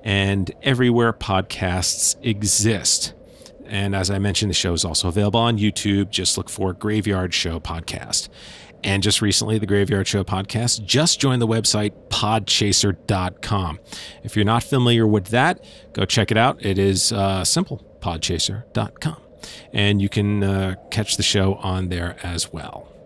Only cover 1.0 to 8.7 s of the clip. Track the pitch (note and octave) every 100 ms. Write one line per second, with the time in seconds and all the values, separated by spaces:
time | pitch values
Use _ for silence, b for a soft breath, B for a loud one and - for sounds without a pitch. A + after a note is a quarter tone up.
1 | A#2 - - F#2+ F#2 - F#2 F#2 F2 -
2 | - - B2 G2+ G#2 - G#2+ G2+ - -
3 | - - B B B - - G2+ G2+ G2
4 | F#2+ G2 G2+ F#2 G#2 F2 F#2 E2+ F2+ D2+
5 | F2+ F2+ G#2 A2+ A#2 A2+ G#2 - G#2 G2
6 | G2 - F#2 - - - F#2+ F2+ G#2 G#2+
7 | G#2 F#2+ F#2 - F2 E2 - E2 E2 -
8 | - - - B B B B